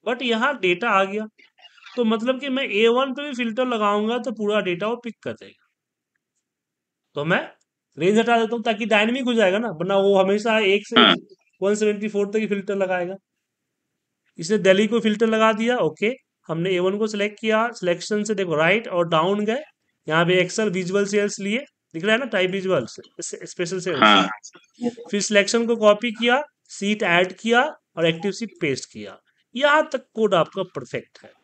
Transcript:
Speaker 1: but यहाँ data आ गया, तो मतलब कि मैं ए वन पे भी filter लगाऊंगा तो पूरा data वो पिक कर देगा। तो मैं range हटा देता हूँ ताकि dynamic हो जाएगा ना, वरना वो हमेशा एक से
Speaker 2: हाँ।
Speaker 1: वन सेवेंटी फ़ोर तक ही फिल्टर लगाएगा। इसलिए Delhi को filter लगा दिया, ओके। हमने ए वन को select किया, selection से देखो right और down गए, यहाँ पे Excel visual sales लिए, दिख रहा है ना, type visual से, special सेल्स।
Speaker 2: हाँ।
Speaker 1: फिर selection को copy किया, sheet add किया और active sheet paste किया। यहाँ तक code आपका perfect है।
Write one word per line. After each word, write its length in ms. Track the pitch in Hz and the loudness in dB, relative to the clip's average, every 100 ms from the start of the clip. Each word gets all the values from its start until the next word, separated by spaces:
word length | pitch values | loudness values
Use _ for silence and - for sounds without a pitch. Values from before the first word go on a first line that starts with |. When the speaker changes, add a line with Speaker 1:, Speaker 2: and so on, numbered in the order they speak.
| - | -6
Speaker 1:
but 160 | 240 | -4
यहाँ 360 | 262 226 262 269 | -2 0 0 0
data 320 | 185 175 233 | 0 0 0
आ 140 | 196 | 2
गया, 220 | 196 208 214 _ _ _ - _ - - | 0 -4 -8 _ _ _ -20 _ -14 -2
तो 80 | |
मतलब 360 | 226 220 233 262 | 0 0 0 -4
कि 80 | 277 | -2
मैं 160 | 254 | -4
ए 220 | 254 202 226 | -2 2 2
वन 240 | 240 269 | 2 0
पे 80 | 254 | -4
भी 100 | 294 | -8
filter 320 | 240 233 220 254 | -4 -4 -2 -2
लगाऊंगा 520 | 233 208 208 214 240 | 0 0 0 0 -2
तो 140 | 254 | -6
पूरा 280 | 220 208 214 | -6 -2 0
data 260 | 180 175 208 | -2 -4 -4
वो 100 | 233 | -6
पिक 180 | 233 - | -10 -12
कर 100 | 131 | -12
देगा। 340 | 107 98 _ _ _ _ _ _ _ _ _ _ _ _ _ _ _ _ 147 | -12 -16 _ _ _ _ _ _ _ _ _ _ _ _ _ _ _ _ -8
तो 80 | |
मैं 160 | 151 202 320 _ _ _ _ - | 0 -2 -2 _ _ _ _ -2
range 200 | 170 214 | 2 2
हटा 180 | 226 233 | 4 2
देता 160 | 226 233 | 2 -2
हूँ 60 | |
ताकि 240 | 226 208 226 | -4 -4 2
dynamic 380 | 208 220 247 | 2 2 0
हो 100 | 247 | 0
जाएगा 240 | 233 196 196 | 2 2 2
ना, 100 | 233 | -2
वरना 260 | 156 175 196 | -6 0 2
वो 180 | 196 196 | 4 4
हमेशा 400 | 190 202 226 220 202 | 4 2 2 2 2
एक 200 | 202 208 | 0 2
से 140 | 233 | 4
Speaker 2:
हाँ। 140 | 220 170 - - _ _ | 4 4 -4 -20 _ _
Speaker 1:
वन 140 | 190 | -2
सेवेंटी 340 | 208 214 202 214 | 0 0 -2 -4
फ़ोर 180 | 202 202 | -2 -2
तक 100 | 220 | -2
ही 100 | 214 | -2
फिल्टर 300 | 202 190 196 | -4 -4 -4
लगाएगा। 380 | 190 180 180 190 _ _ _ _ _ _ _ _ _ _ _ - | -2 -2 -4 -8 _ _ _ _ _ _ _ _ _ _ _ -14
इसलिए 200 | 165 208 | -2 0
Delhi 280 | 185 190 214 | 4 4 4
को 140 | 233 | 2
filter 260 | 214 208 226 | 0 0 0
लगा 260 | 220 220 | 4 2
दिया, 240 | 214 226 247 | 2 -2 0
ओके। 340 | 165 - 202 262 _ _ - | -2 0 -4 -4 _ _ -8
हमने 260 | 160 175 | -4 -2
ए 40 | 180 | 0
वन 200 | 185 202 | 0 -2
को 80 | 214 | -4
select 340 | 208 208 208 | -2 -4 -4
किया, 280 | 220 214 233 | 0 0 0
selection 520 | 240 180 175 - 208 | -2 -4 -2 -2 -4
से 100 | 208 | -2
देखो 220 | 202 185 151 | -2 0 2
right 320 | 160 202 220 | 2 2 0
और 200 | 180 170 | -2 2
down 360 | 165 170 208 | 2 2 0
गए, 180 | 208 240 311 _ _ _ - | 0 -4 -6 _ _ _ -2
यहाँ 180 | 156 | 2
पे 200 | 170 180 | 4 4
Excel 260 | 180 - 214 | 2 0 -2
visual 340 | 185 175 196 202 | -2 -2 -2 0
sales 320 | 208 202 202 | 0 -2 -4
लिए, 240 | 196 226 294 _ _ | -4 -4 -6 _ _
दिख 100 | 160 | -6
रहा 80 | 190 | -2
है 60 | 220 | -2
ना, 80 | 262 | 0
type 240 | 214 185 | -2 -2
visual 360 | 190 185 170 113 | -2 0 -2 -2
से, 160 | - - - - - - | -12 -20 -14 -12 -12 -16
special 340 | - 175 185 | -8 -6 -4
सेल्स। 220 | 180 151 | -4 4
Speaker 2:
हाँ। 260 | 110 104 98 - - - _ _ 240 233 - | 6 6 4 -4 -16 -20 _ _ -6 -6 -6
Speaker 1:
फिर 100 | 202 | -4
selection 460 | 190 208 196 233 233 | 2 2 2 0 0
को 100 | 226 | 2
copy 340 | 214 208 233 | 4 4 0
किया, 300 | 220 233 254 294 _ _ | -2 0 0 0 _ _
sheet 320 | - 202 214 | -8 -4 -2
add 300 | 202 170 180 | 2 2 2
किया 300 | 180 220 233 294 - _ 175 | -2 0 2 2 -4 _ -2
और 100 | 165 | 0
active 260 | 165 202 | 0 -4
sheet 180 | 190 220 - | -6 -10 -6
paste 320 | 160 127 - | -4 -4 -8
किया। 260 | 110 104 95 _ _ _ | -16 -16 -18 _ _ _
यहाँ 340 | 233 285 302 311 | -2 2 2 2
तक 120 | 262 - | -4 -8
code 200 | - 214 | -2 0
आपका 280 | 180 156 - 185 | 2 0 -4 -10
perfect 440 | - 139 127 - _ | -10 -10 -12 -12 _
है। 60 | - _ | -20 _